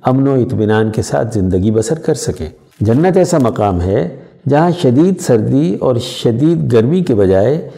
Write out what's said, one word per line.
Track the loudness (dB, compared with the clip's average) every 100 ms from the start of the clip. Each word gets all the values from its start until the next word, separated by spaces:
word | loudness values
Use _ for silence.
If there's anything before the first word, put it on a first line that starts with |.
امن | -2 0 2
و |
اطمینان | 0 0 -2 0 0 0
کے | -2
ساتھ | -4 -2 -2
زندگی | -2 0 0 0
بسر | 0 0 -4
کر | -4
سکیں۔ | -4 -4 -8 -10 -14 _ -4
جنت | 0 2 2 2
ایسا | 2 2
مقام | 0 0 0 0
ہے | 0 -2 -2 -8 -20 -10 -2
جہاں | 2 2 0
شدید | 2 2 2 0
سردی | 0 0 2 0 0 -2
اور | -2 -2
شدید | -4 -4 -2 0 2 0 2
گرمی | 2 2 0
کے | 0 2
بجائے | 4 4 2 0 -4